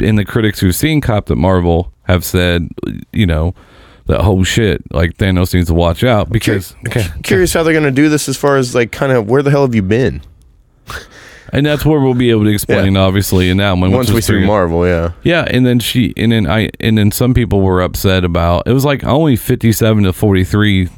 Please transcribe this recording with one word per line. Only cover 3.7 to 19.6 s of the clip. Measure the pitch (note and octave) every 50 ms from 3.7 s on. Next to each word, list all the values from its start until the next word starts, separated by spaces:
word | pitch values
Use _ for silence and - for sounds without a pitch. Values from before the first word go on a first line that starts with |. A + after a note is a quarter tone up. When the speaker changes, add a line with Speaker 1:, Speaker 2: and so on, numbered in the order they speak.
| - - - - - - - -
Speaker 1:
that, | - -
"Oh | - G2+ G2 F#2+ F#2
shit, | F2 - A#2 A2+ G2 E2 - - -
like, | - - F2+ E2 - -
Thanos | G#2 G2 F#2 F2+ F#2 F#2 -
needs | F2+ F2 E2+
to | E2
watch | E2+ E2+ E2+ E2 - A#2+
out," | B2+ A#2+ G#2 F2 D#2
because | - A2 - - G#2+ G2 F#2 - - - -
Speaker 2:
Cu-, | A2 - B2
cu-, | G2+ E2 - -
curious | - - G3+ F#3+ F3+ - -
how | E3+
they're | E3 D#3+ D#3+
gonna | D#3 D3+ C#3+
do | C3 C3+ D3+ D#3
this | D3+ C#3+ - -
as | C3
far | - - C#3+ C#3 C3+
as, | B2+ A#2+ B2
like, | B2+ A#2 A2
kinda | - - C#3+ C3+ C3 B2
where | G#2 G2+ B2 C3+ C#3
the | C#3
hell | D3 D3
have | C#3 C3 A#2
you | A2 F#2+
been? | F#2 G#2+ A#2+ C3 G2 B1+ C2 - - - _ _ _ _ _ _ _ _ _ _ - - - - - - - - - - - - - -
Speaker 1:
And | C3+ C#3+
that's | D3+ D3 C#3 -
where | D3 D#3 D3
we'll | C3+ C3 B2+
be | B2 B2+ A#2+
able | A2+ G#2+ G#2
to | G#2+
explain, | G#2 G2+ - - - G2 F#2+ G2 F#2+
Speaker 2:
Yeah. | F#2+
Speaker 1:
obviously, | F#2+ F#2+ F#2 G2+ F#2+ - - F#2 F2+ F2+
in | F#2 G2
that | G2+ G2+ F#2 F2+
one, | F#2 F#2
Speaker 2:
Once | G2+ C3 B2 A2
Speaker 1:
which | G2+
Speaker 2:
we | A#2
Speaker 1:
is | G#2
Speaker 2:
see | - G#2
Speaker 1:
pretty | F#2 F2+ G2
Speaker 2:
Marvel, | G#2+ G#2 F2+ E2+ E2 E2+ F2 F2+
yeah. | F2 E2 E2+ E2+ E2+ - -
Speaker 1:
Yeah, | - F3 E3 - -
and | - B2 B2+
then | B2 B2 B2
she, | - - - B2+ A2+ D#2 -
and | - G2 A2+
then | A#2 A2+ G2+ C#2+
I, | F#2+ A2 G#2 - - -
and | - A2+ A2 G#2+
then | G#2 G#2
some | - - B2+ B2 B2+
people | B2 A#2 F#2 G2 G2+
were | F#2+ F#2+ F#2 F2+
upset | F2+ F2 - - - G2 F#2 F#2 F2+
about, | F2 E2+ F2 E2+ E2+ F2 E2+ - -
it |
was, | A#2+ C#3 C#3
like, | D3 C#3+ B2+ -
only | - A2+ D3 E3 D#3 B2
fifty-seven | G2+ - - B2+ A#2+